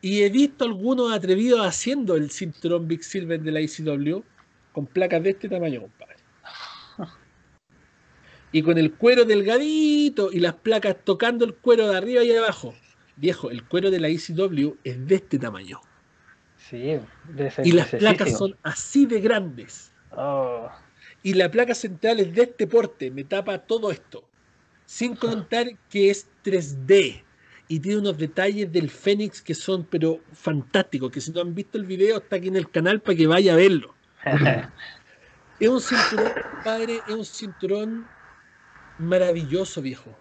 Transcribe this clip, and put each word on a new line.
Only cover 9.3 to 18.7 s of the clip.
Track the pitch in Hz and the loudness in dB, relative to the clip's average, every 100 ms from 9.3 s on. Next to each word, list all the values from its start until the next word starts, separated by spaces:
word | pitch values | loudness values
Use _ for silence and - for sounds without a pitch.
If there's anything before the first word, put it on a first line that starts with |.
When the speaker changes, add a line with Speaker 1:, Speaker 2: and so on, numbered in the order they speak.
| 208 196 233 294 311 302 294 294 - 196 | 4 4 2 2 2 2 4 2 0 -2
Speaker 1:
y | 180 | 0
las | 170 | 0
placas | 165 - 220 208 185 | -2 0 0 0 -4
tocando | - 196 233 240 | -2 0 2 2
el | 233 | -2
cuero | - 247 233 214 | -2 4 4 4
de | 185 | 0
arriba | 202 247 | 0 2
y | 240 | 4
abajo. | 226 226 - 123 113 _ _ _ - | 2 2 -4 -10 -16 _ _ _ -4
Viejo, | 151 175 - | -2 -2 -6
el | 120 | -10
cuero | - 175 196 | -4 -2 0
de | 185 | 0
la | 156 | -2
E | 165 | -2
C | - | -4
W | 160 190 156 147 151 | -4 -2 0 -2 -2
es | - 123 135 | -12 -10 0
de | 190 | 0
este | 196 139 | 0 -4
tamaño. | 123 98 95 - _ _ _ _ _ _ _ _ | -4 -10 -14 -18 _ _ _ _ _ _ _ _
Speaker 2:
Sí, | - 120 131 151 107 - 156 | -18 -10 -6 -6 -8 -20 -20
debe | 143 139 | -6 -6
ser | - 170 | 0 4
Speaker 1:
Y | |
las | 170 151 | 4 2
Speaker 2:
gruesísimo. | - | 2
Speaker 1:
placas | 208 196 180 110 | 2 2 0 0
son | 196 - | -4 -4
así | 156 | -10